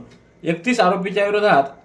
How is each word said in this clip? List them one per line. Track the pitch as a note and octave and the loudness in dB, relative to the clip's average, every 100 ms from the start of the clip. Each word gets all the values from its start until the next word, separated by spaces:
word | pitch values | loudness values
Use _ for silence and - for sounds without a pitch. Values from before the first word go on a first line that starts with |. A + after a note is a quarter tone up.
| - - _ _ | -12 -20 _ _
एकतीस | D#3 E3+ B3 A#3+ | -6 -6 -2 0
आरोपीच्या | F3+ F#3+ F#3+ G3 G3+ | 2 0 -4 -2 -2
विरोधात | G#3 G#3 E3+ E3+ - | 0 2 2 0 -4